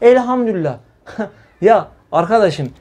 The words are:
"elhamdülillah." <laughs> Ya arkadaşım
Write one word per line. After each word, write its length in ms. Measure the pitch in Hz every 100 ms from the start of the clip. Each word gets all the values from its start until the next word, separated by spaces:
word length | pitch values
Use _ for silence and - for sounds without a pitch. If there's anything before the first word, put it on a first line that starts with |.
"elhamdülillah." 760 | 233 254 240 254 226 185 151 117 _ _ - -
<laughs> 120 | 196 - _ _
Ya 260 | 190 220 - _ _
arkadaşım 580 | 151 175 226 190 151 131 -